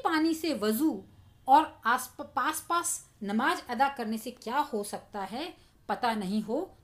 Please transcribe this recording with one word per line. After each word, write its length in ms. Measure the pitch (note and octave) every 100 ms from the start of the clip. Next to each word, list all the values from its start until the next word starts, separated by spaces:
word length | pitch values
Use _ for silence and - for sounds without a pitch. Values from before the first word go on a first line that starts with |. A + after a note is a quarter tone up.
पानी 300 | F#4+ D#4+ D#4+
से 200 | D#4+ E4+
वजू 500 | A#3+ G#3+ A3 D#4 G3+ - - - - -
और 320 | C#4+ D#4 -
आस 300 | A3 B3 - -
प-, 140 | C#4+ -
पास 300 | C4+ D#4 -
पास 420 | E4+ E4+ - - _
नमाज 400 | G3+ G#3+ C#4+ F4+ -
अदा 200 | A#3 C4+
करने 300 | B3+ A3 A3+
से 120 | B3
क्या 280 | A3+ A3 C4+
हो 240 | D4 G#3+
सकता 360 | G3+ F#3+ - G#3
है, 340 | F#3+ A#3+ F4 - - _ -
पता 260 | G3 A#3+
नहीं 280 | G#3+ F#3 G#3+
हो 340 | F#3+ B3+ F#4+ -